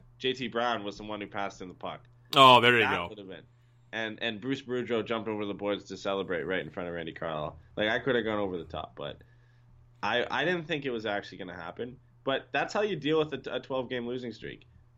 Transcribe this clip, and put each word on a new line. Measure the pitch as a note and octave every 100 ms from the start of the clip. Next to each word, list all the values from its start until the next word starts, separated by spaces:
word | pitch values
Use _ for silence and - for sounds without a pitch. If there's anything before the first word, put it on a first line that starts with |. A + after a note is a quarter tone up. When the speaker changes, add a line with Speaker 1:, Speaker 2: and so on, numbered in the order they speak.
| - -
Speaker 1:
J | B2+
T | B2+ A#2+
Brown | A#2 A#2+ A2+
was | G2+ G2+
the |
one | G#2+ G#2+
who | G2+
passed | G#2 G2 -
him | F#2
the | E2+
puck. | F#2 D#2 - - - C#3+
Speaker 2:
Oh, | C3+ B2
there | A#2+ A#2+
you | A2
Speaker 1:
That | D3
Speaker 2:
go. | F2
Speaker 1:
would | -
have | F#2+
been. | E2+ - - _ - -
And, | A2 A2 G#2+
and | A#2 G#2+
Bruce | B2 C3+
Boudreau | B2 B2+ A2 A#2 G#2+
jumped | A2+ G#2+
over | G#2+ G#2
the |
boards | F#2+ G2+ G2 -
to | F#2+
celebrate | G2+ G2 F2 F2
right | D2+ F#2
in | D2+
front | G2 F2
of | E2+
Randy | E2
Carlyle. | D#2+ E2 D#2 D2+ D#2 - -
Like, | G#2+
I | A#2+
could | - A#2+
have |
gone | A2 G#2+
over | G2+ F2+
the | D#2
top, | D#2 - -
but | D2 - - - - - - - - -
I, | G2+ A#2+ -
I | B2 D3+
didn't | F3+ D#3
think | D#3 C#3
it |
was | A#2 G#2+
actually | G2+ G2 F#2+
gonna | F#2 F2
happen. | E2+ - A#2+ B2 - -
But | - C3+ -
that's | C#3 E3+
how | -
you | G#3+ E3+
deal | D3+ D#3+
with | D3+ C3+ -
a, | B2+
a |
twelve | - C3 A#2+
game | B2+ A#2+
losing | B2+ A#2+
streak. | G#2+ C#2+ A1+ - - -